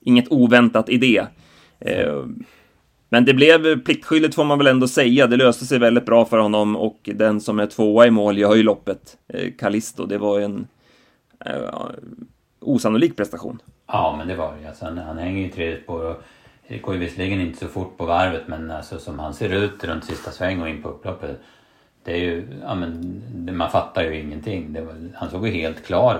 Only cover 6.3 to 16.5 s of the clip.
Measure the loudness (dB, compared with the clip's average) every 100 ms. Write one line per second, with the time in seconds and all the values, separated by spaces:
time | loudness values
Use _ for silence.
6.3 | 2 2 2 0 0 -4 -4 -8 0 0
7.3 | 0 -2 -2 -2 0 4 8 8 6 2
8.3 | 2 4 6 4 2 -6 -10 -14 _ -14
9.3 | -8 -8 -4 -4 -4 -6 -10 -8 -4 -2
10.3 | -2 -2 -8 -12 _ _ _ _ _ _
11.3 | _ -10 -8 -10 -10 -12 -14 -18 -20 -20
12.3 | _ _ _ -2 0 2 2 2 0 -6
13.3 | -6 -12 -14 -20 _ -6 -2 -2 -4 -8
14.3 | -6 -8 -8 -16 -14 -12 -10 -10 -8 -6
15.3 | -6 -6 -6 -6 -6 -10 -8 -8 -10 -16
16.3 | _ _